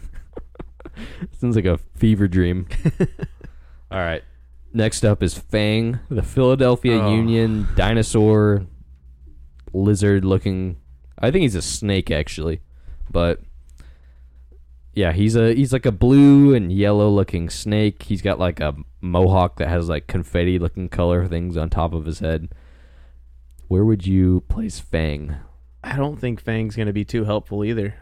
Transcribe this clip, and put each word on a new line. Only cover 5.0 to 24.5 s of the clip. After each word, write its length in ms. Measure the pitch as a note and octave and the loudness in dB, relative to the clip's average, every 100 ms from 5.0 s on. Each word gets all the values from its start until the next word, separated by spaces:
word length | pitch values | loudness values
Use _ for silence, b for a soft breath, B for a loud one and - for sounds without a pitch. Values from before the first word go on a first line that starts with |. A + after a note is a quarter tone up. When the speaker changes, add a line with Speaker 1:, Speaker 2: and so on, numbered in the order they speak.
Speaker 2:
up 180 | A2 G2+ | 2 2
is 140 | F#2 - | 0 -4
Fang, 600 | - A2 G#2+ A2 A2+ A#2+ - | -4 0 0 0 -2 -4 -6
the 120 | A#2+ | -4
Philadelphia 800 | - - B2+ C3 B2+ A#2+ B2+ A2+ | -2 2 2 4 2 2 2 2
Speaker 1:
Oh. 120 | G#2 | 2
Speaker 2:
Union 540 | A2 A2+ A2+ A2+ G#2+ G2+ - | 2 2 2 2 0 0 2
dinosaur 920 | F#2+ A2+ G#2+ A2+ G#2+ A2 G#2 G2+ F2+ - - - - - - - - - - | 2 2 2 4 4 6 4 2 -2 -14 -20 -20 -20 -20 -20 -20 -20 -20 -10
lizard 500 | F#2 G2+ G2+ G2+ G2 F#2+ | -2 0 2 4 2 2
looking. 520 | F#2+ G#2 F#2 F#2 F2+ - - - - | 0 0 -4 -4 -8 -14 -20 -20 -4
I 100 | A#2 | 0
think 120 | F3+ | 2
he's 120 | D3 F#2 | 2 0
a 60 | |
snake, 480 | - - G#2 G2 - | -6 -6 -2 -2 0
actually. 520 | D2+ D2+ - D#2+ D#2 - b b b - | -4 -4 -6 -6 -6 -10 b b b -4
But, 320 | F2 E2+ - - - - - b b b b b b - - - - - | 0 0 -2 -8 -20 -20 -20 b b b b b b -20 -20 -20 -20 -10
yeah, 180 | - F2+ | -2 0
he's 240 | E2 G#2+ A2+ | 2 2 2
a, 180 | A2+ | 2
he's 200 | A#2 C#3 | 2 0
like 120 | B2+ C3 | 0 -2
a 60 | |
blue 600 | G2 A#2+ C#3 C#3+ C#3 C#3+ | 2 4 8 8 8 8
and 180 | B2+ F2+ | 4 2
yellow 380 | F#2 G2+ G#2 G#2 | 2 2 4 4
looking 400 | G2+ F#2 F2+ E2+ | 2 2 -2 -6
snake. 540 | - G#2+ G#2 G#2 - | -8 -2 0 0 -2
He's 180 | - F#2+ | -6 -4
got, 180 | G2 - | -2 -2
like, 200 | F2+ E2 | -2 -2
a 160 | D2+ D2 C#2+ - | -6 -6 -12 -12
mohawk 560 | F2+ F2 F2+ F#2 F2+ - | -2 2 4 4 2 0
that 100 | D#2+ | -2
has, 220 | F2 E2+ | -2 -2
like, 180 | D2+ - | -4 -4
confetti 500 | F#2+ E2+ F2 F2+ F2+ | -6 -4 -2 0 0
looking 320 | E2+ - F2+ | -2 -4 -6
color 380 | - F2 F2 F2+ | -2 0 0 0
things 300 | E2+ F2 E2 | -4 -4 -4
on 120 | D#2+ | -4
top 240 | - E2 | -2 -2
of 120 | E2 D#2 | -4 -6
his 140 | E2 | -6
head. 300 | D#2+ D#2+ E2+ b b b b b b b - - - - - | -4 -4 -6 b b b b b b b -20 -20 -20 -16 -2
Where 160 | F#2 A2 | 2 2
would 200 | G#2+ F#2 | 2 0
you 340 | F#2+ F#2 F#2 | 2 4 2
place 320 | - | 0